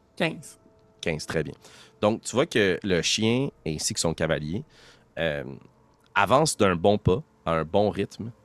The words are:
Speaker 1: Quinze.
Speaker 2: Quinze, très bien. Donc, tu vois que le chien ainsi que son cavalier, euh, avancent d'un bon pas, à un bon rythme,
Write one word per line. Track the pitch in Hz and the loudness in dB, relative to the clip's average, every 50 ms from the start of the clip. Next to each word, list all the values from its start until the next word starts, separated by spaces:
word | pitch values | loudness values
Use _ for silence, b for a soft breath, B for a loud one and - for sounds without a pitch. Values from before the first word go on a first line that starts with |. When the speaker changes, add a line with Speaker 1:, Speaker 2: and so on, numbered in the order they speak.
| _ _ _ | _ _ _
Speaker 1:
Quinze. | - 175 160 165 160 - - - - _ _ _ _ _ _ _ _ | -4 -4 -4 -4 -6 -12 -18 -20 -20 _ _ _ _ _ _ _ _
Speaker 2:
Quinze, | - 85 78 76 - | -4 -4 -4 -4 -4
très | - - 80 | -4 -4 -4
bien. | 76 71 - B B B B B B B B _ | -4 -4 -8 B B B B B B B B _
Donc, | 107 104 110 - | 0 0 0 0
tu | - - | -4 -2
vois | 110 120 160 | -2 0 0
que | - - 120 101 92 85 - | 2 2 2 2 2 2 0
le | - 98 90 80 | 0 0 0 0
chien | - - - 107 110 113 120 127 139 - - _ - | 0 0 0 0 2 2 2 0 0 -4 -6 _ -8
ainsi | 80 76 - - - 107 | -6 -6 -4 -4 -4 -4
que | - | -2
son | - 82 80 | -2 -2 -2
cavalier, | - 82 80 78 71 76 76 87 120 156 b b b b b b b b _ _ - | 0 0 0 0 -2 -2 -4 -6 -6 -8 b b b b b b b b _ _ -4
euh, | 82 80 73 71 62 65 65 - - - _ _ _ _ _ _ _ _ - | -2 -2 -2 -4 -6 -10 -12 -16 -20 -20 _ _ _ _ _ _ _ _ 0
avancent | 98 101 92 123 143 160 151 - | 2 4 4 4 4 4 2 2
d'un | - 104 95 87 | 2 4 4 4
bon | 82 90 101 104 104 | 4 4 2 2 4
pas, | - 90 92 143 - _ _ _ - | 2 2 0 0 -2 _ _ _ -4
à | 82 | -2
un | 82 80 78 | 0 0 0
bon | 78 95 101 104 101 | 0 0 2 2 2
rythme, | - 98 101 - - - 101 117 - _ b | 0 -2 -4 -6 -8 -10 -12 -12 -14 _ b